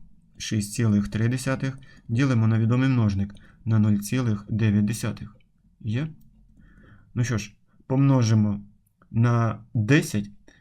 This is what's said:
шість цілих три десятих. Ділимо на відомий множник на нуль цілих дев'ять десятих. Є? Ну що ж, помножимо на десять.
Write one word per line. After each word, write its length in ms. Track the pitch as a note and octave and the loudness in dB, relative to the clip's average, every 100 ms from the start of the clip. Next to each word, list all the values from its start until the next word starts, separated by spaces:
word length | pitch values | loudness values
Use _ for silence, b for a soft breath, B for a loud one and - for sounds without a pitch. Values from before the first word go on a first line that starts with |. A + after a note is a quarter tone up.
| - - _ - | -20 -20 _ -16
шість 340 | - A2 G#2 | -6 -4 -4
цілих 360 | - A#2 G#2 G2+ | -2 2 2 0
три 200 | G#2+ A#2 | -2 -2
десятих. 500 | B2+ C3+ C3 C3+ C3 B B - | -2 -4 -4 -4 -8 B B -6
Ділимо 380 | A#2 C#3 A#2+ A2 | 0 2 2 2
на 120 | A2 | 2
відомий 300 | A2+ B2 C3 | 2 2 2
множник 460 | B2 G#2+ F#2+ G2+ - B B | 2 2 0 -6 -8 B B
на 140 | A2+ A2+ | -2 2
нуль 200 | G#2+ G#2 | 4 2
цілих 480 | G2+ B2+ A#2+ G#2 - | 0 -2 -2 -4 -4
дев'ять 340 | G#2+ A2 G#2 | -2 2 2
десятих. 520 | G#2 A#2 A2+ - - - _ _ _ _ | 0 -2 -6 -8 -14 -20 _ _ _ _
Є? 280 | A2+ A#2 D#3 - - _ _ _ b b b b b | -8 -6 -6 -10 -20 _ _ _ b b b b b
Ну 100 | A#2+ | -4
що 140 | A#2+ A2 | -4 -4
ж, 180 | - - _ _ - | -6 -16 _ _ -4
помножимо 760 | C3 C#3 C3 A2+ A2 G#2 G2+ - - _ _ _ | 2 4 4 4 4 2 -2 -10 -20 _ _ _
на 540 | A2+ A#2 A#2 A2+ - - | 0 2 2 0 -4 -6
десять. 560 | A2+ G#2+ D3 - G#3 G3+ - - b | -4 2 2 2 -4 -6 -12 -20 b